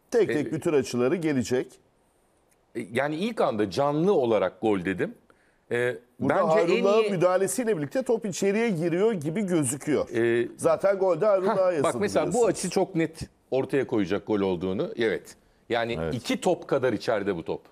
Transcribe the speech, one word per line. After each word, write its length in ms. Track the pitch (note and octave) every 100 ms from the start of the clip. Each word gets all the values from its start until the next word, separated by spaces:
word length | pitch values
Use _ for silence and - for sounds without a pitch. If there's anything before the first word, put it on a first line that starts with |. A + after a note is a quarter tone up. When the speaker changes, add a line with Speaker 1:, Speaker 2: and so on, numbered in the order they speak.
| -
Speaker 1:
Tek 180 | A#3+ F3+
tek 180 | C#3+ C3+
Speaker 2:
E, 60 |
Speaker 1:
bütün 200 | D#3 F3
açıları 440 | D3 A#2+ A#2+ B2 F3+
gelecek. 560 | D#3 C#3 G#2 B2 - - _ _ _ _ _ _ _ _ _ A#2+
Speaker 2:
e, 40 | G2+
yani 240 | A#2 D3 D#3
ilk 240 | A3 A3+
anda 300 | E3 A2 G#2
canlı 420 | F2 C#3+ D3 F#3
olarak 480 | F3+ A#2+ G#2+ F#2 -
gol 240 | A2 G2+
dedim. 300 | F2+ F#2 F3 - _ _ _ _ -
E, 260 | A#2+ B2 A#2 _ -
Speaker 1:
Burada 140 | C3+ E3+ E3
Speaker 2:
bence 120 | E3
en 220 | E3+ G3
Speaker 1:
Harun'la 160 | G3 A3
Speaker 2:
iyi 80 | G#3+
Speaker 1:
müdahalesiyle 680 | F#3 F3+ F#3 F#3+ - A3+ F3+
birlikte 260 | C#3+ -
top 240 | B3+ A3 G#3
içeriye 440 | - G3 G#3 A#3
giriyor 420 | E3 E3+ E3+ A3
gibi 300 | G3 C#3+ F3
gözüküyor. 680 | G3 F3 C3 C#3+ - A#2 - A#2 A#2 A#2+
Speaker 2:
E, 40 | A#2+ -
Speaker 1:
Zaten 420 | D#3 D#3 G3 G3+
golde 280 | F#3+ D#3+ G#3+
Harun 200 | G3 F#3+
Speaker 2:
hah, 100 | G3
Speaker 1:
daha 160 | F#3
yazıldı 120 | E3 D3+
Speaker 2:
bak 60 | A#2+
mesela 260 | G3+ F#3 D3+
bu 60 |
Speaker 1:
diyorsun. 160 | F3 A#3
Speaker 2:
açı 220 | B3 F#3
çok 240 | G3 F3+
net 260 | E3 D#3+ - - _ -
ortaya 360 | C3 B2+ C#3 A#2+
koyacak 400 | A2+ F2+ G2 -
gol 140 | G#2+
olduğunu. 500 | G2 F2+ F#2 G2 F3 -
Evet. 400 | A2+ E2 - - _ _ -
Yani 300 | A#2 A#2 A#2
Speaker 3:
Evet. 120 | A#2+
Speaker 2:
iki 260 | A#2+ - B3
top 280 | F#3 E3+ -
kadar 240 | C#3+ B2+
içeride 440 | G#2+ - G#2+ G2 E2+
bu 80 |
top. 160 | E2 D#2+ -